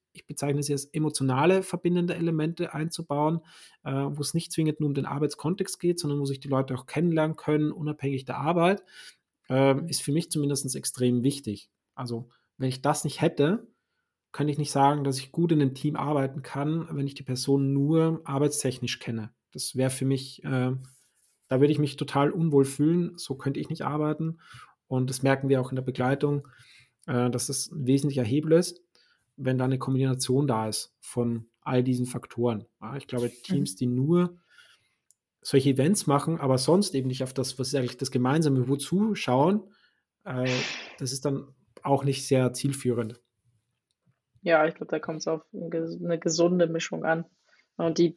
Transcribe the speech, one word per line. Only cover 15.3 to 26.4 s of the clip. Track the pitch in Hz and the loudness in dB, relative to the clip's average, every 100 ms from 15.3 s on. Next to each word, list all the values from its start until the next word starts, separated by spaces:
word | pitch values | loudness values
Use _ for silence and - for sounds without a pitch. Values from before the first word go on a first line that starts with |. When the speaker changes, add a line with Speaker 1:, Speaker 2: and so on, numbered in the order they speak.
Speaker 1:
gut | - 170 | 0 2
in | 156 | 4
einem | 139 | 2
Team | 131 151 151 | 0 -4 -2
arbeiten | 143 147 135 135 | 0 0 -2 -4
kann, | - 139 147 165 160 | -8 -4 -2 -2 -4
wenn | 147 139 | -6 -6
ich | |
die | 139 | -6
Person | 135 127 139 139 139 | -8 -4 2 2 4
nur | 139 143 160 160 160 | 2 2 4 2 0
arbeitstechnisch | - 139 147 - 131 127 120 - | -4 0 0 0 -2 -2 -6 -6
kenne. | - 113 107 - _ | -8 -8 -10 -16 _
Das | - - 123 | -10 -6 -2
wär | 131 | -2
für | 131 | 0
mich, | 135 135 135 - | 0 -2 -4 -12
äh, | 147 131 127 131 - _ _ _ _ _ _ | -4 -2 -2 -4 -8 _ _ _ _ _ _
da | 131 | 4
würde | 147 | 4
ich | 147 | 4
mich | 147 - | 0 -2
total | 135 139 147 | -2 2 2
unwohl | 165 165 143 | 2 4 4
fühlen, | 135 - 151 175 170 - | 4 2 2 2 0 -6
so | - 131 | -10 -6
könnte | 135 139 | -4 -4
ich | 151 | -6
nicht | 160 | -6
arbeiten. | 135 151 151 151 160 165 - - - _ _ | -4 -2 -2 -2 -4 -6 -14 -20 -20 _ _
Und | 127 127 | -2 -2
das | 131 | 0
merken | 135 135 135 | 2 2 2
wir | 131 | 0
auch | 127 | 0
in | 131 | -4
der | |
Begleitung, | 127 127 127 139 147 143 | -4 -2 0 2 2 0